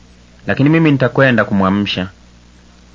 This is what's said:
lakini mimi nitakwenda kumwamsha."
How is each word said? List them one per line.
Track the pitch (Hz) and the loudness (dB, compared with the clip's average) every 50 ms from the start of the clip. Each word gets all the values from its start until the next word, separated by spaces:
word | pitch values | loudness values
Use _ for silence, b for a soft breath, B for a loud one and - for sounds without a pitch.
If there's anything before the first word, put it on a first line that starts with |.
| - - - - - - - - - | -20 -20 -20 -20 -20 -20 -20 -16 -10
lakini | - 98 - 135 147 | -8 -4 0 0 2
mimi | 160 165 165 151 | 2 2 2 2
nitakwenda | 143 131 131 120 - 135 135 131 120 110 104 | 2 2 0 -2 0 2 2 2 2 0 0
kumwamsha." | - 104 98 95 95 98 101 101 98 - 92 92 92 - - - - - - - - - - - - - - - - | -2 -2 0 0 0 0 0 -2 -4 -4 -6 -8 -8 -12 -18 -20 -20 -20 -20 -20 -20 -20 -20 -20 -20 -20 -20 -20 -20